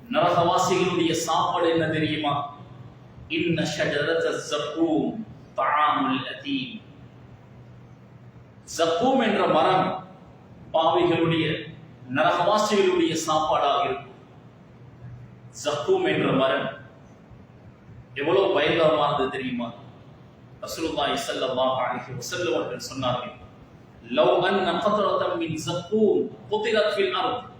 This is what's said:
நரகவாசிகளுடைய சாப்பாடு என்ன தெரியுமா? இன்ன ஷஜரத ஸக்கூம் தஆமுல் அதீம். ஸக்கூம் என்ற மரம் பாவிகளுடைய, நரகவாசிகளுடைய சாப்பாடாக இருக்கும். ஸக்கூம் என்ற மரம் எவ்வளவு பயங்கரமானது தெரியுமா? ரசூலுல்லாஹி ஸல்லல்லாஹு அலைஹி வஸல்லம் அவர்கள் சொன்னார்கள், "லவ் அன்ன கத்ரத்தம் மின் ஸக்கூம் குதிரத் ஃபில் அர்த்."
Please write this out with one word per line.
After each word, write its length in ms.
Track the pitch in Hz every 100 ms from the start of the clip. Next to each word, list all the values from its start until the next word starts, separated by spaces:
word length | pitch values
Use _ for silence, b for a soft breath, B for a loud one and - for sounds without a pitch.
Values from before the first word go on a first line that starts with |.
| -
நரகவாசிகளுடைய 1000 | 147 175 170 170 - 180 180 180 175 165
சாப்பாடு 580 | - 165 170 - 175 170
என்ன 160 | 165 156
தெரியுமா? 640 | 156 156 151 147 143 143 - - - - - - - -
இன்ன 340 | 160 175 156
ஷஜரத 800 | 151 - 156 143 151 165 160 135 -
ஸக்கூம் 760 | 151 - 160 165 143 - - - - - -
தஆமுல் 720 | 135 143 151 135 131 131 -
அதீம். 540 | - 143 135 120 110 - - - - - - - - - - - - - - - - - - - -
ஸக்கூம் 440 | 165 165 262 262
என்ற 240 | 214 196 175
மரம் 600 | 156 160 185 151 - - - - - - - -
பாவிகளுடைய, 960 | 160 165 170 170 165 165 160 151 - - - - - 127
நரகவாசிகளுடைய 1000 | 135 160 180 175 208 208 208 185 175 165 160 160
சாப்பாடாக 580 | 156 156 - - 131
இருக்கும். 280 | - - - - - - - - - - - - - - - - - -
ஸக்கூம் 400 | - - - 370
என்ற 280 | - - -
மரம் 380 | 254 - - - - - - - - - - - - - - - - -
எவ்வளவு 460 | 131 151 196 190 147
பயங்கரமானது 680 | 156 165 156 147 147 147 135
தெரியுமா? 420 | 135 127 120 120 - - - - - - - - -
ரசூலுல்லாஹி 560 | - - 160 147 135 127 -
ஸல்லல்லாஹு 460 | 143 131 127 127 131
அலைஹி 380 | 123 - 131 123
வஸல்லம் 360 | - - -
அவர்கள் 260 | 160 - 120 -
சொன்னார்கள், 380 | 127 - - - - - - - - - - -
"லவ் 340 | 135 170 180
அன்ன 280 | 185 202 180
கத்ரத்தம் 640 | 170 208 208 190 190 180 170
மின் 240 | 160 151 -
ஸக்கூம் 640 | 175 - 214 208 - - - -
குதிரத் 420 | 214 226 214 208 202
ஃபில் 140 | 185
அர்த்." 340 | - - 240 -